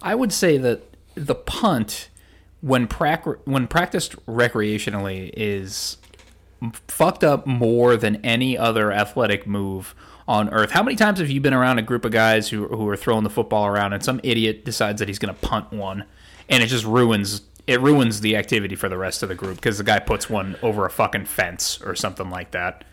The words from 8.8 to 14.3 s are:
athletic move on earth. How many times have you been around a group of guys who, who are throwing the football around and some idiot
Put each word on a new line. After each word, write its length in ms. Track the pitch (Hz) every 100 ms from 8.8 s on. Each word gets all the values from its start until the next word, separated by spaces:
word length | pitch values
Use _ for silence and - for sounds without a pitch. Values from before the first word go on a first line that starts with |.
| 107
athletic 540 | 101 104 - 110 101 104
move 480 | 101 98 95 - - - - -
on 220 | 107 107
earth. 220 | 110 107
How 100 | 175
many 140 | 233 240
times 240 | 214 190
have 100 | 151
you 100 | 139
been 140 | 139
around 240 | 131 127 123
a 40 |
group 220 | 110 120
of 60 | 120
guys 360 | 110 113 110 104
who, 160 | 107 104
who 200 | 110 104
are 80 | 101
throwing 260 | - 110
the 60 | 107
football 340 | 120 110 107 104
around 260 | 101 101
and 100 | 101
some 160 | - 127
idiot 400 | 135